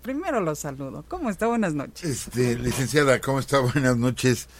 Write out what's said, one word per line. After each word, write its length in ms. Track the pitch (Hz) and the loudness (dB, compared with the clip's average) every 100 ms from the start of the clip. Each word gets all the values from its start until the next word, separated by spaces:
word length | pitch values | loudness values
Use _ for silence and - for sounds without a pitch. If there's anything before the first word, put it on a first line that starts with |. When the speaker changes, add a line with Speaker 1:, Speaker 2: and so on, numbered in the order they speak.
Speaker 1:
primero 360 | 220 269 370 254 | -8 -6 -2 -2
lo 140 | 170 | -2
saludo. 500 | 151 151 135 135 143 - | -4 -8 -8 -10 -10 -10
¿Cómo 220 | 359 269 | -6 -4
está? 160 | 190 226 | -2 0
Buenas 240 | 233 196 | 0 0
noches. 540 | 147 135 - 170 131 - | -2 -6 -8 -6 -4 -4
Speaker 2:
Este, 280 | 117 123 120 | 0 0 2
licenciada, 640 | 120 117 127 147 139 123 | -2 -2 0 2 4 4
¿cómo 200 | - 135 | 2 -2
está? 180 | 127 139 | 2 2
Buenas 360 | 123 147 131 123 | 4 2 2 4
noches. 500 | 123 123 131 120 - - | 2 2 2 2 -2 -18